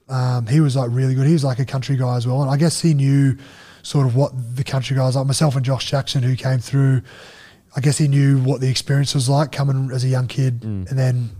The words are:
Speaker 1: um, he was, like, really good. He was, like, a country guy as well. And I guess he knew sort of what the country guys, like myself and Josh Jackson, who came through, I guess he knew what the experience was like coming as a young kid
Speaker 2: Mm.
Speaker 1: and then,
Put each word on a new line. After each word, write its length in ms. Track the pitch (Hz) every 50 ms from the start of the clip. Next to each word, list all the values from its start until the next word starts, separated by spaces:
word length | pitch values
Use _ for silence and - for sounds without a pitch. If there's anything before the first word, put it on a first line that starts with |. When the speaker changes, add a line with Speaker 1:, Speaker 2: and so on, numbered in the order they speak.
| _ -
Speaker 1:
um, 380 | 131 127 127 127 127 123 120 107
he 120 | 131 156
was, 140 | 156 143 123
like, 140 | 135 127 120 120
really 220 | 127 131 131 131
good. 120 | 131 135 143
He 40 | 170
was, 120 | 160 139
like, 160 | 139 127 113
a 40 | 139
country 320 | - - 135 123 - 139
guy 200 | 127 127 123 123
as 100 | 123 113
well. 160 | 123 127 135 147
And 80 | 165
I 60 | 143
guess 240 | 139 160 165 - -
he 120 | - 170 156
knew 440 | 139 139 139 139 139 139 135 131 135 - - - - - - - - -
sort 220 | - - 147 135
of 100 | 131 117
what 160 | 127 139 - - 127 120 117 123
the 80 | 127 143
country 320 | - - 135 120 - 135
guys, 180 | 131 131 131 123
like 120 | 139 131
myself 280 | 139 131 - 165 151 123
and 100 | 139 127
Josh 240 | 123 135 123 - -
Jackson, 340 | - 139 135 - - 139 123
who 100 | 127 131
came 240 | 117 - 131 131 127
through, 440 | 113 - - 139 139 135 135 127 - - - - - - - - - - - _ _ _ -
I 40 | -
guess 180 | 123 147 139 -
he 100 | 160 143
knew 300 | 139 143 139 139 139 135
what 220 | 127 131 139 120
the 80 | 131 131
experience 460 | 123 - - - 143 139 143 127 -
was 140 | 147 123 120
like 240 | 139 139 156 135 -
coming 380 | - 139 139 135 131 135 131 123
as 80 | 127 127
a 40 | 131
young 180 | 127 127 127
kid 340 | 117 - - 135 131 120 117
Speaker 2:
Mm. 300 | 110 110 104 98 92 92
Speaker 1:
and 80 | 139 131
then, 320 | 131 127 123 123 120 113 101 92